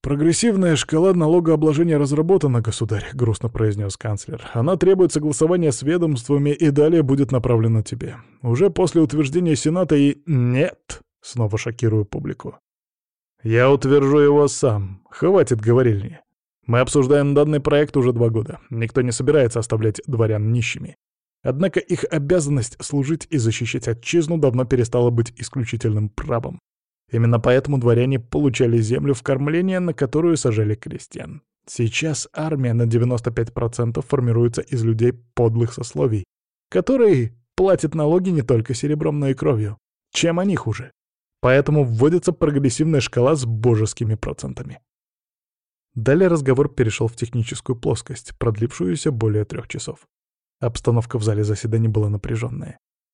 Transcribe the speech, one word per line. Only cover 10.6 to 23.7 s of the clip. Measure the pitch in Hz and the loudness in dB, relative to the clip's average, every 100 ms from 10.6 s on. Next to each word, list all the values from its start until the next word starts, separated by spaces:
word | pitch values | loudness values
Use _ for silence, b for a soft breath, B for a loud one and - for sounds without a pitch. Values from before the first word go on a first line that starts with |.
| 175 - _ - _ _ | -2 -4 _ -20 _ _
снова | - 120 110 107 | -12 -4 -2 -2
шокирую | - 117 117 107 104 | -6 -2 0 0 -2
публику. | - - - - - _ _ _ _ _ _ _ _ | -6 -8 -10 -12 -18 _ _ _ _ _ _ _ _
"Я | 110 113 127 | 0 2 4
утвержу | 139 135 143 139 147 | 4 4 4 6 4
его | 143 147 143 | 6 6 2
сам. | - 139 107 98 95 _ | 2 0 0 -4 -12 _
Хватит | - 165 190 151 117 | -4 2 2 2 0
говорильни. | 110 120 123 101 110 160 _ _ _ _ - | 2 4 4 0 -4 -14 _ _ _ _ -2
Мы | 120 | 0
обсуждаем | 127 147 127 147 143 | 2 2 4 4 4
данный | 143 147 151 | 2 2 2
проект | 147 143 151 143 | 2 2 2 2
уже | 123 | 2
два | 120 117 | 2 0
года. | 113 107 - _ | 0 -4 -10 _
Никто | 117 113 135 | -6 -2 0
не | 123 | -2
собирается | 117 135 151 120 117 | -2 2 4 2 0
оставлять | 110 110 110 101 - | -2 0 0 -2 -6
дворян | 120 110 107 107 | 0 0 2 0
нищими. | 120 117 - - - _ _ _ _ | 0 -2 -6 -12 -18 _ _ _ _
Однако | - 131 185 185 | -6 -2 0 -2
их | - 180 - | -2 -4 -2
обязанность | 160 143 180 143 143 107 - | -4 0 0 2 -2 -2 -10
служить | - 143 135 160 - | -6 -4 -2 -4 -2
и | 156 | -2
защищать | 113 - 113 | 0 -2 -4